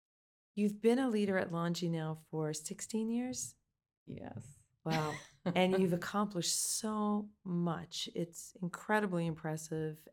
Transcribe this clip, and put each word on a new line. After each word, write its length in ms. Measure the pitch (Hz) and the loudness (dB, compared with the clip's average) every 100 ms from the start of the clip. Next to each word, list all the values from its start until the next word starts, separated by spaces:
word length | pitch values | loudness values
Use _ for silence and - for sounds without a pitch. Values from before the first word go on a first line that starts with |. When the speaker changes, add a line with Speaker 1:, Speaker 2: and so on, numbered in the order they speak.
| _ _ _ _ _ | _ _ _ _ _
Speaker 1:
you've 280 | - 208 208 | 0 0 4
been 160 | 226 240 | 4 6
a 100 | 262 | 4
leader 300 | 214 202 190 | 2 2 2
at 120 | - | 0
Longy 400 | 170 170 170 175 | 0 0 0 0
now 280 | 165 156 160 - | 0 -2 -6 -6
for 220 | 160 156 | -4 -2
sixteen 560 | 151 - 202 - 220 220 | -4 -8 -10 -4 -2 0
years? 460 | 233 254 247 - - _ _ _ _ - | -2 -2 -4 -8 -12 _ _ _ _ -14
Speaker 2:
Yes. 520 | - - - - - _ _ | -12 -10 -10 -14 -18 _ _
Speaker 1:
Wow. 300 | 165 160 151 156 - _ 180 | -2 0 0 -4 -12 _ 0
Speaker 2:
<laughs> 80 | |
Speaker 1:
And 240 | 180 185 190 | 4 6 6
you've 140 | 185 | 4
accomplished 640 | 175 - 202 208 175 160 - | 2 0 0 0 0 0 0
so 680 | - - 220 214 208 208 208 - | 0 -2 -2 0 2 0 -2 -8
much. 640 | 190 175 175 160 165 - - | -2 0 0 -2 -6 -8 -6
It's 400 | 175 170 - - - | -4 -4 -6 -14 -8
incredibly 640 | 175 - - 214 208 175 170 | -6 -4 0 2 2 0 0
impressive, 680 | 156 165 156 - 160 156 156 - | -2 -4 -4 -4 -4 -4 -6 -16